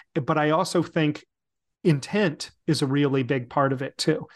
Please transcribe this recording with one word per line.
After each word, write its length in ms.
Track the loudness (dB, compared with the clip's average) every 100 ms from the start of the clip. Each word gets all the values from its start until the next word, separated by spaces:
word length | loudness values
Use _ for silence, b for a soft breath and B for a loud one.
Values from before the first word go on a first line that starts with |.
| B
But 240 | -6 -2 0
I 120 | 2
also 340 | 0 0 0
think 400 | 0 0 0 -2 -10 _ _ _ _ _
intent 720 | 0 0 0 0 0 -2 -12 -10 -4
is 120 | -2
a 40 | 0
really 380 | 2 2 0
big 260 | 0 -2 -2
part 220 | 0 0
of 100 | 0
it 160 | -6 -4
too. 300 | -2 -2 -4